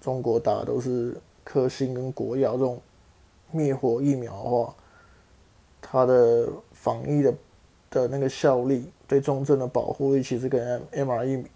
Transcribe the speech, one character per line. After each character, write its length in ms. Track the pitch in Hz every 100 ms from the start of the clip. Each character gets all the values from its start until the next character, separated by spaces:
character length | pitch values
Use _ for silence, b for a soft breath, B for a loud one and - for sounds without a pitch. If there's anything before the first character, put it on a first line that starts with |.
中 220 | - 131
国 160 | 120 113
打 220 | 117 104
的 40 |
都 160 | 113 123
是 360 | 127 123 120 - - _
科 260 | - 139 127
兴 240 | - 131
跟 200 | 127 131
国 240 | - 113 135
药 160 | 127
这 60 | 131
种 220 | 131 120 - _ _ _ _ _ -
灭 240 | 160 147
活 260 | 131 123 117
疫 140 | 143
苗 180 | 135 117
的 60 | 98
话， 360 | - 120 113 - b b b b b b _ _ _ _
它 260 | - 131 127
的 420 | 127 117 117 117 - -
防 320 | - - 117
疫 180 | 135 147
的， 120 | 135 - - _ _ _ -
的 160 | 135 127
那 120 | 139
个 100 | 131
效 340 | - 147 123
力， 260 | 127 127 147 - -
对 120 | 139
重 240 | 143 135
症 140 | 139 135
的 80 | 127
保 200 | 120 -
护 280 | - 139
力， 80 | 135
其 160 | 131 120
实 100 | 131
跟 320 | 131 123 123 147
M 180 | 143 135
R 160 | 117 131
I， 180 | 131 -